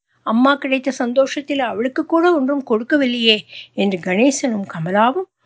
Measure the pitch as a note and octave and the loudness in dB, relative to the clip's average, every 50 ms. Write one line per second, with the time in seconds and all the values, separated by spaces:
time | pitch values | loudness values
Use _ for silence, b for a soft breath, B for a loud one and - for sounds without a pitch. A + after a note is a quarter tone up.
0 | _ _ _ _ _ - A3 A#3 B3+ C#4 C#4+ C#4 C#4 C4+ C4 C4+ C4 C#4 - - | _ _ _ _ _ -2 0 2 4 4 2 2 0 -2 -4 -2 -2 -4 -4 -2
1 | B3+ A#3+ A#3+ C4+ C4+ B3+ - D4+ C#4+ - C#4+ C#4 B3+ A3 F#3+ G3 B3 C4 C4 E4 | -4 0 2 2 0 0 -2 -6 -6 -4 -4 -2 -2 -4 -2 -2 -4 -2 -2 -4
2 | D4+ - E4 E4 E4 F4+ F4 D4 C4 C4 C#4+ C#4+ C4 - A3+ G#3+ A#3+ - D#4+ D4 | -2 0 0 2 4 4 4 2 2 0 0 -2 -2 -2 -2 -2 0 0 0 2
3 | C4+ B3 A#3+ A#3+ A3+ A3+ G#3+ G3+ - B B B B B B G#3 G3 G3+ F#3+ F3 | 2 0 0 2 2 2 2 2 -2 B B B B B B -2 -2 0 -2 -2
4 | E3 F#3 F#3 G3+ B3 C#4+ C4 - - B3+ A3 G3+ F#3+ - - E3+ D#3+ F3+ F#3+ G3+ | -2 -2 2 2 4 2 2 0 -2 -4 -4 -4 -6 -8 -8 -8 -6 -2 0 2
5 | A3 B3 C#4+ F#4 F#4 - _ _ _ | 2 2 0 -2 -6 -8 _ _ _